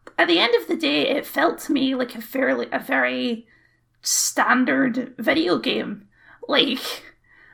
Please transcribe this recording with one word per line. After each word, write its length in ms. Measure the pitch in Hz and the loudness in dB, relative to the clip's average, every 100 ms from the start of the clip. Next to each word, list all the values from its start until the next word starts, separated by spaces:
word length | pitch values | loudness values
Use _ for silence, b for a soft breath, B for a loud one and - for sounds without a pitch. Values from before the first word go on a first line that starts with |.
| - - | -10 0
At 100 | 339 | 2
the 120 | 339 | 4
end 140 | 453 466 | 4 2
of 120 | - | 0
the 80 | 330 | -2
day, 320 | 285 294 - | 0 0 0
it 180 | - - | -2 -2
felt 340 | - 339 - | 0 0 0
to 120 | - | -2
me 240 | 285 262 262 | 0 0 0
like 200 | 247 226 | -4 -8
a 60 | |
fairly, 460 | - 262 262 247 233 | -8 -2 0 0 -2
a 60 | 247 | -6
very 680 | - 269 247 254 254 226 b b b b b _ | -2 -2 0 -2 -4 -4 b b b b b _
standard 1120 | - - - - 226 247 254 269 262 247 240 - | -2 -2 0 0 2 4 4 2 2 0 -6 -4
video 400 | 233 302 339 285 | 0 2 2 0
game. 480 | - - - 208 - b b b - | 0 -2 -4 -10 -14 b b b 0
Like, 560 | - 277 - - - - _ b b b | 2 2 0 -6 -10 -14 _ b b b